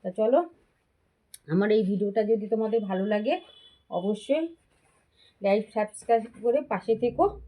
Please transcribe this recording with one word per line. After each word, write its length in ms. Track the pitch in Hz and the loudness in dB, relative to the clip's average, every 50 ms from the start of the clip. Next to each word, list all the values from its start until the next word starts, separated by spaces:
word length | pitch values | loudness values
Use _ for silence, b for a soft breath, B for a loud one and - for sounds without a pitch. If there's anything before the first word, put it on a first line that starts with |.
তা 60 | _ 185 185 - | _ -8 -2 0
চলো, 200 | 214 226 254 311 349 339 - _ _ _ _ _ _ _ _ _ _ _ _ _ _ _ - - _ - | 2 4 4 2 2 0 -10 _ _ _ _ _ _ _ _ _ _ _ _ _ _ _ -20 -20 _ -2
আমার 160 | 156 180 202 214 214 | 0 0 2 4 2
এই 60 | 220 208 185 | 2 2 0
ভিডিওটা 320 | 202 185 208 202 196 220 214 208 | 0 -2 -2 -2 0 0 2 2
যদি 160 | 226 214 208 208 | 0 0 0 -2
তোমাদের 280 | 226 220 220 214 214 226 208 190 | -2 -2 0 0 0 -2 -2 -2
ভালো 160 | 190 185 196 208 | -4 -2 -2 -2
লাগে, 220 | 214 208 214 254 320 359 B B B B B B B B B _ - 175 | -2 -2 0 -2 -2 -4 B B B B B B B B B _ -6 -4
অবশ্যই 460 | 185 202 214 208 - - 277 311 330 330 330 _ _ _ _ _ _ _ _ _ _ _ b b b b b _ | -2 -2 -4 -4 -2 -2 0 0 0 -4 -10 _ _ _ _ _ _ _ _ _ _ _ b b b b b _
লাইক, 220 | 196 196 196 214 220 - - | 0 2 2 2 0 -2 -4
সাবস্ক্রাইব 500 | 220 214 214 - - - - 233 226 220 233 - 202 208 | -4 -4 -4 -6 -14 0 2 2 2 2 -4 -16 -4 -2
করে 160 | 240 240 294 294 - | 2 2 2 0 0
পাশে 220 | 214 185 - - 226 226 | -6 -6 0 -2 -2 0
থেকো। 220 | 240 240 - - 339 403 - - - | 0 -2 2 2 2 2 0 -6 -18